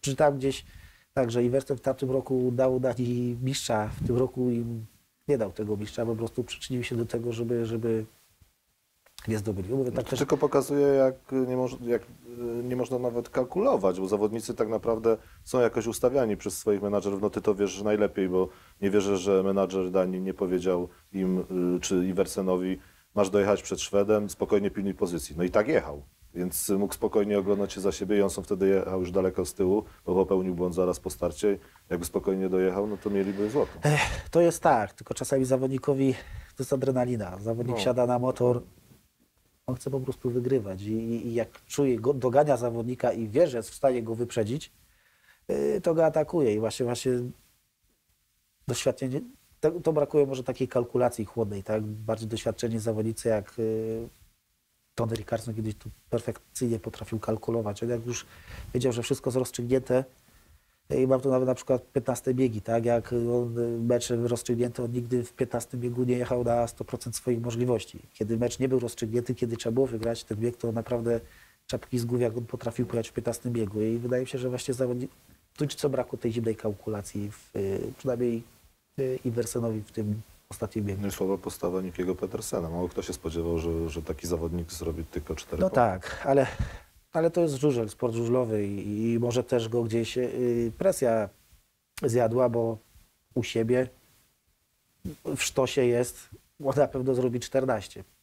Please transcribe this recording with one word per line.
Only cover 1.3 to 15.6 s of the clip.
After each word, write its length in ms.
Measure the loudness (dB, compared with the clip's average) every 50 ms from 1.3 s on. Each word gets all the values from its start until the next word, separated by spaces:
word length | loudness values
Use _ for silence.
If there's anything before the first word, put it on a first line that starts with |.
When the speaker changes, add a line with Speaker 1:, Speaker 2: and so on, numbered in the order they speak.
Speaker 1:
że 120 | 2 2 2
Iversen 340 | 4 2 0 0 0 -6 -2
w 40 |
tamtym 300 | -2 -2 -2 -2 -2 0
roku 400 | 0 -2 0 0 0 2 2 2
dał 280 | 2 2 2 2 2 2
Danii 580 | 0 -2 0 0 -2 -2 0 -2 -2 -2 -4 -2
mistrza, 480 | -2 -4 -4 -4 -2 0 0 0 0 -2 -4 -4 -2
w 40 | 0
tym 100 | 2 2
roku 320 | 2 0 0 -2 0 0
im 360 | 0 0 -2 -4 -6 -8 -10 -12 _ _ _ _ _ _ _ -2
nie 100 | 0 0
dał 140 | 0 -4
tego 260 | -4 -6 -4 -4 -2 -4
mistrza, 280 | -4 -8 -6 -4 -2
po 100 | -2 -2
prostu 280 | -2 -4 -4 -4 -6 -6
przyczynił 400 | -6 -8 -12 -8 -6 -4 -4 -4
się 120 | -4 -2
do 100 | -4 -4
tego, 280 | -2 -4 -4 -4 -4 -4
żeby, 320 | -4 -2 -2 -2 -2 -2
żeby 400 | -2 -4 -2 0 0 0 0 -2 -6 _ _ _ _ _ _ _ _ _ _ _ _ _ _ _ _ _ _ _ _ _ -12 -4 -2
nie 100 | -2 -2
zdobyli. 320 | -2 -2 -4 -4 -4 -2
Mówię, 220 | -2 -2 -2 0
tak 120 | -2 -4 -4
Speaker 2:
To 60 | -2
Speaker 1:
też 100 | -2 -2
Speaker 2:
tylko 180 | 2 2 2 2
pokazuje, 500 | 2 4 4 4 2 4 2 4 6 6
jak 280 | 6 6 6 4 2 -2 _ -4
nie 260 | 0 0 0 0 0 -2
moż-, 200 | -2 -2 -4 -6
jak, 200 | -2 0 0 0
y, 600 | -2 -6 -20 -20 -20 -18 -12 -8 -6 -6 -4 -4 -4
nie 120 | -4 -2
można 240 | -2 -2 -2 -2 -2
nawet 300 | -2 0 -2 -2 -6 -2
kalkulować, 720 | -2 -2 -2 0 0 0 2 2 2 4 4 2 2 2
bo 80 | 0 0
zawodnicy 460 | 2 2 2 2 0 -2 -6 -6 -2
tak 160 | -2 0 0
naprawdę 480 | 0 -2 0 0 -2 2 4 4 2 2 0 -16 -20 -20 -12
są 160 | -2 2
jakoś 280 | 4